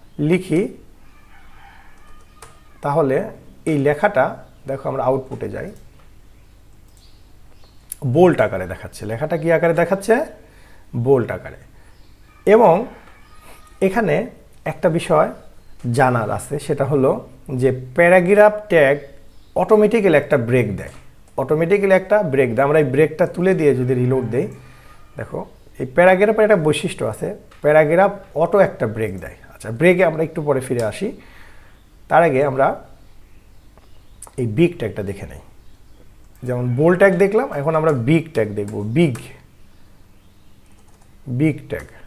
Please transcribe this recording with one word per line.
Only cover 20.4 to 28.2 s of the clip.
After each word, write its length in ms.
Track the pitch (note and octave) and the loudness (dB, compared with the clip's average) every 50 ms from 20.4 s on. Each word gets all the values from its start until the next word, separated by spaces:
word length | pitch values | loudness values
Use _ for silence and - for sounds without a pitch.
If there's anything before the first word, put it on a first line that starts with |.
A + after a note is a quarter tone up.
| A#2 A2+ B2+ B2+ A2 G#2 F#2+ | 0 2 0 0 0 0 -4
দেয়, 160 | - D2+ - - - - - - - - - - | -8 -10 -14 -16 -20 -20 -20 -20 -20 -20 -12 -8
অটোমেটিক্যালি 580 | - C3+ C3 D3+ D#3 E3+ E3 G3+ G3+ G3 F#3+ F#3+ | -8 -4 -2 -2 0 2 0 2 0 2 2 2
একটা 280 | F3+ F#3 - G#3 G#3+ | 2 2 2 0 0
ব্রেক 320 | G3 D3+ C3+ C#3 C3 A#2+ A2 | 2 0 2 2 2 2 2
দেয়। 120 | A#2 C#3 | 0 0
আমরা 120 | C#3+ D3+ D#3+ | 2 2 2
এই 60 | D3 | 2
ব্রেকটা 420 | B2+ B2+ C#3 D#3 D3 D#3 - F3 | 2 2 2 2 2 2 -2 -2
তুলে 280 | - - E3+ F3+ F#3+ F#3+ | -2 -2 0 0 0 2
দিয়ে 200 | E3 D#3 C#3+ B2+ | 2 2 2 2
যদি 200 | B2+ B2+ B2 C3 | 2 0 0 0
রিলোড 300 | B2 B2 B2+ C3 C3 A#2+ | 0 0 0 0 0 -2
দেই, 220 | G#2+ A2 C3+ F#3 G#3+ - - - - - - - - - - - - - | -2 -2 -4 -4 -4 -8 -16 -20 -20 -20 -20 -20 -20 -20 -20 -20 -20 -16
দেখো 300 | - - - - - G3 - - - - - - - | -16 -14 -10 -10 -12 -12 -12 -18 -20 -20 -20 -12 -10
এই 80 | A2+ | -10
প্যারাগ্রাফের 580 | B2 - E3+ F3 F#3 F#3+ F#3 G#3 A3+ G#3+ A3 G#3+ | -2 2 4 4 6 6 4 4 2 2 2 4
একটা 120 | G#3 G#3+ | 4 2
বৈশিষ্ট্য 480 | F3 D3+ - - - - F3 - - - | 2 2 0 -2 -2 -4 -6 -6 -6 -6
আছে, 320 | A2 G#2+ - - - G#3 - - - - - | -6 -6 -6 -8 -10 -10 -12 -16 -20 -14 -4
প্যারাগ্রাফ 500 | - D3 D3+ D#3 D#3 D3 E3 F3+ G3 G3 G3 - | 0 2 4 4 4 4 4 2 2 2 0 -6